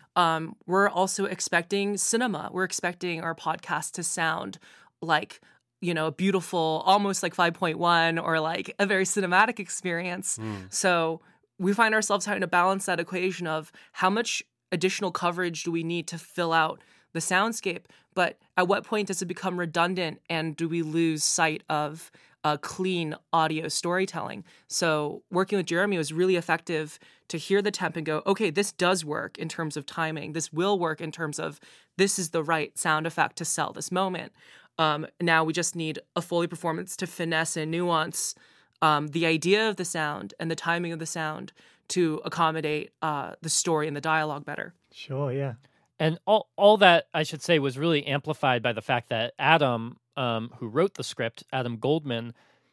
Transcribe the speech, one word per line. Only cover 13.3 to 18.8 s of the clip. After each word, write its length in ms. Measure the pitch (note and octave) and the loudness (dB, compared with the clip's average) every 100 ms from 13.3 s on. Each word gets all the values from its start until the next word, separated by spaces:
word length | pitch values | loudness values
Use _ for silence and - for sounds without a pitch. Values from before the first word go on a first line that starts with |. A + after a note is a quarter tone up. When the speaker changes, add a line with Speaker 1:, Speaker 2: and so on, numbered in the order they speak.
| F3 E3+ | -2 -4
Speaker 1:
of 260 | D#3 D#3 - - | -4 -6 -18 -16
how 180 | - F#3 | 0 2
much 320 | G#3 A3+ - - _ - | 2 -2 -4 -8 _ -6
additional 400 | F3+ F#3 - F#3+ | 0 0 0 -4
coverage 500 | - F3 F3 F3+ D#3+ | -2 -2 0 -4 -4
do 100 | E3+ | -4
we 120 | E3+ | -4
need 240 | E3 E3+ E3 | -2 -4 -6
to 100 | E3 | -10
fill 340 | - - E3+ | -10 -4 2
out 300 | E3 D#3+ - _ _ _ | 2 2 -2 _ _ _
the 60 | E3 | -6
soundscape, 640 | E3 F#3 A3 A3+ F#3+ E3+ _ _ _ | 0 2 2 -2 -6 -6 _ _ _
but 240 | - F3 - _ - | -2 -2 -2 _ 0
at 140 | F3+ | 2
what 160 | G3+ | 2